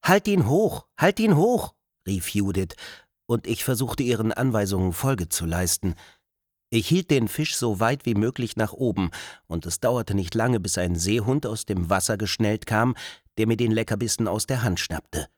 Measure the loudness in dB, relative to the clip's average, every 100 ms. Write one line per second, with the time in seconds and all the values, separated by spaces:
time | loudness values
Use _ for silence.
0 | 4 4 4 2 4 2 2 -2 -12 2
1 | 2 4 4 6 6 2 -2 _ _ _
2 | -4 -4 -2 -2 0 0 -4 -8 -18 -20
3 | _ _ _ -2 0 -4 -2 -2 -2 -2
4 | 0 2 0 0 0 2 0 2 0 0
5 | -2 -2 -2 -4 -2 -2 0 -2 -2 -6
6 | -12 _ _ _ _ _ _ -2 2 0
7 | 4 2 2 -2 -4 -2 -2 0 0 0
8 | 0 2 0 -2 -6 -2 -4 -2 -2 0
9 | -2 -4 -16 -18 _ -6 -6 -2 0 -2
10 | -2 -2 -2 0 2 0 0 -2 0 0
11 | 0 0 2 0 -2 -8 -4 -2 0 0
12 | 0 -2 -2 0 0 0 0 2 2 0
13 | -8 -16 _ -2 0 2 2 2 0 -2
14 | -2 -2 -2 -2 -2 -2 0 -2 -4 -6
15 | -6 -8 -8